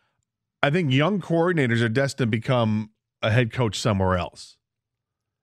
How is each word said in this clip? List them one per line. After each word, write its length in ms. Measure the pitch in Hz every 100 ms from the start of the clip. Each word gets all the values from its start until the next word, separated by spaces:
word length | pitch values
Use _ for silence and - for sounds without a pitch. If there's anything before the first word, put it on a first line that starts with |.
| _ _ _ _ _ _
I 80 | 143
think 220 | 165 160
young 280 | 131 151 208
coordinators 600 | - 165 170 175 127 117
are 60 | 117
destined 300 | 113 135 - 123
to 40 | 113
become 540 | 113 127 113 107 107 _ _ _
a 80 | 113
head 220 | 113 120
coach 260 | - 117 -
somewhere 380 | 123 98 92 92
else. 400 | 80 - - _ _ _ _ _ _ _ _ _